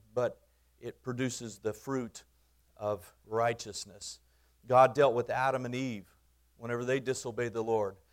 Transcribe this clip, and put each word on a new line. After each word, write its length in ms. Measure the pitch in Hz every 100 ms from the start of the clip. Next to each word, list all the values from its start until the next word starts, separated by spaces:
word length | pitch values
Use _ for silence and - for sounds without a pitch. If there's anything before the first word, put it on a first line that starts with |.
| - 123
but 240 | 123 - _ _ _ _
it 200 | - -
produces 560 | - 123 131 123 117 101
the 140 | 110
fruit 500 | 104 - 135 117 - - _ _ _ _ -
of 380 | 104 104 92 - -
righteousness. 920 | 110 117 117 110 98 104 95 - - _ _ _ _ 117
God 280 | 127 131 139
dealt 180 | 139
with 160 | 120 117
Adam 360 | 120 135 131 127
and 100 | 123
Eve 320 | 131 107 92 _ _ _ _ -
whenever 280 | 117 120 123
they 140 | 135
disobeyed 540 | 120 123 131 113 120
the 100 | 113
Lord. 340 | 113 110 101 95 _